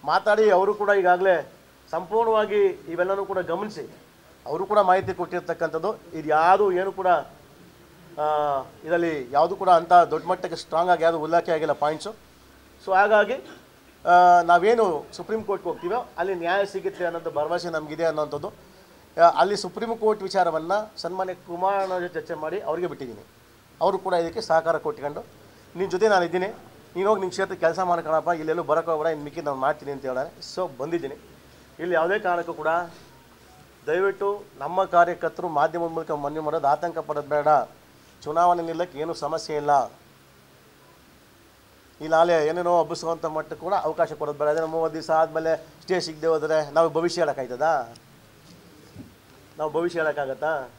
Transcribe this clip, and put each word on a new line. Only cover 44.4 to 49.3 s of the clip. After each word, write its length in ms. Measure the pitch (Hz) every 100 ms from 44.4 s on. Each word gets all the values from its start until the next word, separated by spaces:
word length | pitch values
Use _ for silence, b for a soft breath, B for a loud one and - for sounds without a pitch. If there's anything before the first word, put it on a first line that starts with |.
| 151
ಅದೇ 180 | 156 160
ಮೂವತ್ತು 280 | 160 160
ದಿವಸ 160 | 156 151
ಆದಮೇಲೆ 560 | 160 160 156 160 160 - -
ಸ್ಟೇ 180 | - 180
ಸಿಗದೆ 260 | 165 151 160
ಹೋದರೆ 440 | 156 151 156 147
ನಾವು 200 | 147 165
ಭವಿಷ್ಯ 320 | 151 170 170
ಹೇಳೋಕ್ಕಾಯ್ತದಾ? 720 | 156 139 127 123 156 151 117 117 - - - - - - - - - - - - _